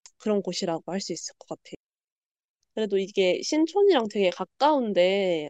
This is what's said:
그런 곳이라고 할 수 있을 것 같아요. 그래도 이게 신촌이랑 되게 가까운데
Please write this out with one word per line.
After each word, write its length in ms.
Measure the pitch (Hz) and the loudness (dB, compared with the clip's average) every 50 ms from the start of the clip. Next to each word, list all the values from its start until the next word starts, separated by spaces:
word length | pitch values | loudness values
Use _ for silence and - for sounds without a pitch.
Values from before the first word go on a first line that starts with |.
| _ - _ _ | _ -20 _ _
그런 220 | - 220 208 202 190 | -4 -2 -2 -2 -2
곳이라고 400 | 190 180 - 196 175 165 156 - - | -4 -6 -6 -6 -6 -6 -6 -6 -8
할 100 | 175 196 | -8 -8
수 120 | - - 170 | -6 -8 -10
있을 220 | - - - - _ | -10 -12 -16 -18 _
것 80 | - - | -16 -16
같아요. 260 | 156 - _ - - - _ _ _ _ _ _ _ _ _ _ _ _ _ _ _ _ _ _ - | -16 -16 _ -20 -20 -20 _ _ _ _ _ _ _ _ _ _ _ _ _ _ _ _ _ _ -6
그래도 240 | 220 220 202 202 190 | -4 -4 -2 0 -2
이게 440 | 196 185 - 202 190 180 175 - | -2 -2 0 2 2 2 2 0
신촌이랑 680 | - - 302 311 320 330 339 403 403 403 349 254 226 208 | -2 -2 0 0 0 2 2 2 4 4 4 4 2 0
되게 200 | 202 208 196 175 | -2 0 0 0
가까운데 1200 | 175 - 185 - _ - 262 302 311 277 240 214 196 175 180 185 196 202 196 185 170 160 151 | 0 -2 -8 -10 _ 0 2 2 2 2 0 0 2 2 2 2 2 0 0 0 -2 -2 -4